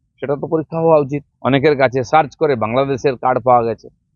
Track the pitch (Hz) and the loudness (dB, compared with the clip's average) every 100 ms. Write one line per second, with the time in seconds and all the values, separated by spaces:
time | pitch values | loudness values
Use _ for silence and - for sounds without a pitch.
0 | _ _ 127 139 135 160 151 165 165 156 | _ _ -6 -6 -4 -4 -4 -2 2 2
1 | 143 147 - _ 120 135 147 143 135 127 | 2 -4 -10 _ -2 2 2 2 0 0
2 | 120 156 123 - 156 127 107 123 139 135 | 0 0 0 -2 -2 0 -2 -2 -2 -2
3 | 147 120 127 127 113 120 117 107 - - | -2 -2 -2 0 2 2 2 -4 -12 -20
4 | _ | _